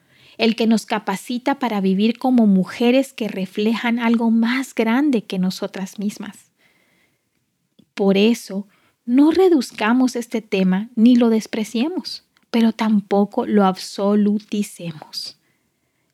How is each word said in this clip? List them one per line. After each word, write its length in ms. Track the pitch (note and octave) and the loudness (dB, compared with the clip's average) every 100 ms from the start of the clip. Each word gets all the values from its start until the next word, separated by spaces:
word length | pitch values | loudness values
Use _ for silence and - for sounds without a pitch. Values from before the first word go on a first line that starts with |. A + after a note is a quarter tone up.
| _ _ _ - | _ _ _ -2
el 200 | A3+ A3 | 0 0
que 100 | A3+ | 2
nos 180 | A3 - | 0 0
capacita 720 | G#3+ G#3 F#3+ - B3 C#4 C#4 | -6 -4 -8 -8 -6 -4 -4
para 200 | A#3+ G#3 | -4 -2
vivir 380 | F#3+ F#3+ A3 - | 0 2 0 -2
como 280 | C4 B3 G#3+ | 0 2 4
mujeres 680 | F#3+ F3+ - A#3+ C4 C4+ | 2 0 -2 2 2 0
que 160 | - G#3 | -6 -8
reflejan 720 | G3 F#3 - G#3+ A3+ A#3+ A#3+ | -8 -8 -4 -2 -2 -2 -2
algo 320 | A#3 A#3 A#3 | 0 0 2
más 440 | A3+ A3+ B3+ C4 - | 0 0 -2 -4 -4
grande 480 | A3 B3 D4+ A#3 | 0 0 0 0
que 160 | - F#3+ | -2 -4
nosotras 580 | F#3 - G3 - F#3+ - | -4 -4 -10 -10 -12 -8
mismas. 540 | G#3 - G#3 - _ _ _ _ _ _ _ _ _ _ _ _ _ _ _ | -8 -8 -14 -18 _ _ _ _ _ _ _ _ _ _ _ _ _ _ _
Por 240 | - G3 G3 | -2 0 2
eso, 500 | A3 A#3 - G3 - _ _ _ - | 2 0 -6 -12 -12 _ _ _ 0
no 260 | B3+ D4+ | 4 4
reduzcamos 840 | E4 F#4+ D4+ - - G#3+ B3+ B3+ A#3+ | 4 4 2 0 -2 0 2 0 -2
este 240 | A#3 A3+ | -6 -8
tema 480 | - F#3+ F#3 F#3 A3+ A3 | -4 0 0 0 -2 2
ni 200 | A#3 A#3+ | 4 6
lo 140 | A#3 | 4
despreciemos, 960 | A3 - A3+ G#3+ A3 D#4 F4+ - - _ _ _ | 0 -2 -8 -6 -4 -4 -6 -10 -14 _ _ _
pero 220 | A#3 A3+ | 0 2
tampoco 720 | - A3 G#3 - G3+ G3+ - A#3 | 0 0 0 2 0 0 -2 0
lo 180 | G#3 F#3+ | 2 2
absoluticemos. 1700 | F#3 - - G3+ G#3 G#3 G#3 - G#3 G3+ - E3+ D#3 - - - - _ _ _ _ _ _ _ | 0 -8 -4 0 2 0 -2 -4 -6 -6 -10 -14 -14 -16 -14 -14 -18 _ _ _ _ _ _ _